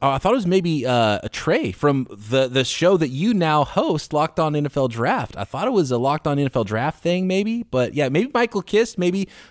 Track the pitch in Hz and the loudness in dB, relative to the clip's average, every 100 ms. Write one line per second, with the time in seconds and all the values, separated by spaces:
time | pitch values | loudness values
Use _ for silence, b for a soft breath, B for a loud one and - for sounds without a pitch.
0 | 139 135 185 254 180 190 170 156 123 123 | 0 0 2 2 2 2 2 0 2 2
1 | 113 104 101 - - 220 139 87 147 139 | 2 0 -4 -6 -2 0 0 0 2 2
2 | 127 101 107 131 131 127 127 - 170 190 | -2 -8 -2 0 2 0 -2 2 2 4
3 | 151 131 202 214 160 151 139 - 302 160 | 2 0 0 2 2 2 0 0 0 -2
4 | - 147 160 - 160 151 143 - 131 113 | -2 -2 -2 0 -2 0 -2 -2 -2 0
5 | 123 247 113 - 104 131 214 233 143 123 | -2 -2 -4 -8 -10 -6 -2 0 0 0
6 | 131 151 156 143 139 131 101 110 139 - | 0 0 0 0 0 0 -2 -2 -2 -4
7 | 170 180 185 185 208 233 233 127 123 139 | -2 -2 0 0 -2 -4 -4 -2 -2 0
8 | 135 143 254 233 240 202 - 202 233 - | 0 0 0 0 -2 -2 -2 0 0 0
9 | 175 190 196 B B | -2 0 -4 B B